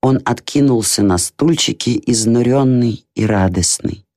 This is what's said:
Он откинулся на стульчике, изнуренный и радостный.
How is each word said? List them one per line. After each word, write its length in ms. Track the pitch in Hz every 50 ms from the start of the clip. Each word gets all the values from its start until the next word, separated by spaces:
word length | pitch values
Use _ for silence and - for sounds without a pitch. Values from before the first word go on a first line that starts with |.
Он 180 | - 131 131 131 131
откинулся 760 | - 120 - - - - 147 143 139 127 113 110 - - -
на 160 | 104 101 90 87
стульчике, 800 | - - _ _ 143 160 165 143 - - - - - - 120 107 -
изнуренный 1000 | - 123 110 110 113 117 120 120 120 127 139 139 131 127 123 120 117 110 - _ _ _
и 100 | - 107
радостный. 800 | 107 107 101 92 92 90 92 87 - - - - - - - _ _ _